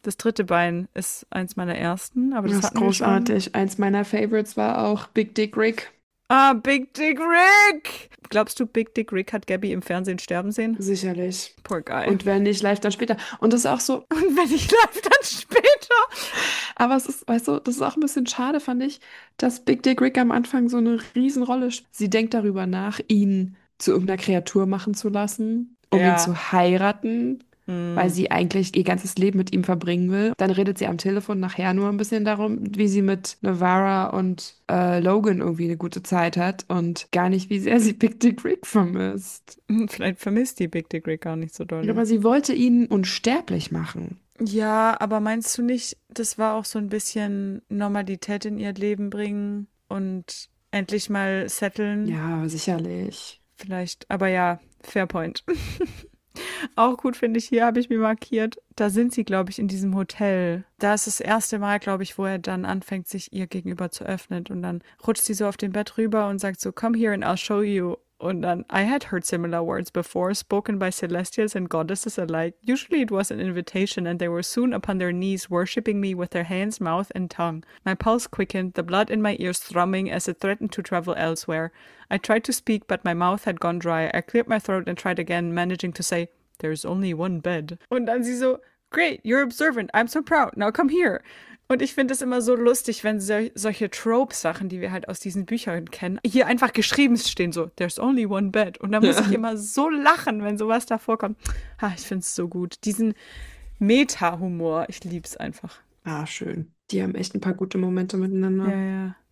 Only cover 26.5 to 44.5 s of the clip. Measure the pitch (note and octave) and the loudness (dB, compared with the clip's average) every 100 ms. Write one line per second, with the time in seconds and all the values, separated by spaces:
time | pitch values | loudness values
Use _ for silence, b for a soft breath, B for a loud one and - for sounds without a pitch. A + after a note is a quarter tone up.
26.5 | F#3 F3+ F#3 G3 G#3 A3+ A#3 A#3+ C4 - | 4 6 6 2 0 -2 0 -2 -4 -10
27.5 | _ - F3+ F3 F3 F3+ F3 - - F3 | _ -8 -4 -2 2 2 2 2 2 2
28.5 | G3 F#3 - F3+ F#3 F#3 - G3 G3 F#3 | 2 2 2 2 0 -2 2 2 4 2
29.5 | F#3+ F3+ F3 F3 F3 F3+ G3 G#3+ B3 F#3+ | 0 2 0 0 0 2 2 0 2 2
30.5 | F#3+ G3+ F#3+ G3 F3 F#3+ G3 G3 G3+ F#3 | 2 2 0 -2 0 0 -2 -2 -2 -2
31.5 | - F#3 F#3+ G3+ G3+ G#3 A3 G#3 G#3 G#3+ | -2 0 2 2 0 -2 0 0 0 0
32.5 | A3 G3+ G3+ G#3 G3+ F#3+ F#3+ F#3+ - G3 | -2 -4 0 2 4 2 0 -4 -4 -2
33.5 | F3+ F3+ F#3 G3 F#3+ F#3+ F#3+ F#3 F3 - | 2 4 4 4 2 0 0 0 -2 -8
34.5 | _ - F3+ F3+ F3 F3+ G#3 G#3 F#3 - | _ -2 2 2 4 4 4 4 2 0
35.5 | E3 E3+ E3 F3 - - F3+ E3+ F3 F3+ | 0 -2 -2 -6 -8 -2 2 2 2 0
36.5 | F#3+ - F3+ E3+ E3+ - F3+ F3+ F#3+ F#3+ | -2 -2 0 0 -4 -2 2 2 2 0
37.5 | G3+ G3 A#3 G#3+ - A3 - A#3 A#3+ - | -2 4 4 4 4 2 4 2 4 -2
38.5 | F#4 - G#3+ F3 F#3 F#3+ G3 F#3+ - - | -2 2 2 2 2 -2 -2 -8 -18 -20
39.5 | - - G#3+ A3 - F#3+ F#3 G#3+ G#3+ B3+ | -20 -2 0 0 -2 -4 -2 0 0 0
40.5 | - F3 E3+ D#3+ E3 D#3+ D#3+ E3 D#3+ D#3+ | -2 -4 -4 -4 -6 -4 -6 -4 -6 -8
41.5 | - E3+ D#3+ G#3 A3 A3 A3+ A3 C4+ C#4+ | -10 -8 -4 -2 0 2 4 6 4 2
42.5 | - B3 A#3+ A#3 G3+ F#3 - A3+ C#4+ E4+ | 2 4 4 4 2 0 0 0 0 0
43.5 | F3 D#3 D#3+ D#3+ E3+ E3+ F#3 _ _ A3+ | -4 -4 -6 -6 -8 -10 -14 _ _ -2